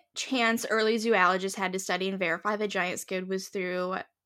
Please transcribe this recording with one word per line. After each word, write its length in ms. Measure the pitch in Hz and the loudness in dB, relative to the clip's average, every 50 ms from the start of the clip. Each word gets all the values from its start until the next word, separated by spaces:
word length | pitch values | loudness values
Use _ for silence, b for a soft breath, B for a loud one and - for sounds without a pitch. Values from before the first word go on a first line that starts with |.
| - _ _ | -14 _ _
chance 500 | - - - 269 254 233 226 226 233 233 - | -10 -6 -2 0 2 4 4 2 2 0 0
early 260 | 208 220 220 220 226 | 2 2 4 4 2
zoologists 640 | 233 214 233 226 196 180 180 185 190 185 196 190 - | 2 2 4 4 6 6 6 4 4 0 -2 -2 -2
had 140 | 190 185 185 | -2 -2 -2
to 80 | 190 | -4
study 280 | 190 - 185 180 190 190 | -2 -2 -2 -2 -2 -2
and 100 | 190 190 | -2 -2
verify 360 | 190 165 160 180 - 214 214 | -2 -2 -2 -2 -2 -2 -2
the 140 | 208 214 208 | -2 -2 -2
giant 320 | 202 196 175 180 180 - | -2 -2 -2 -2 -4 -6
squid 280 | - - 190 185 185 185 | -6 -4 -4 -4 -2 -2
was 200 | 190 190 190 - | -4 -6 -6 -6
through 480 | - 202 185 180 180 180 180 185 185 - - - _ _ _ | -6 -6 -4 -2 -2 -2 -2 -4 -4 -6 -8 -10 _ _ _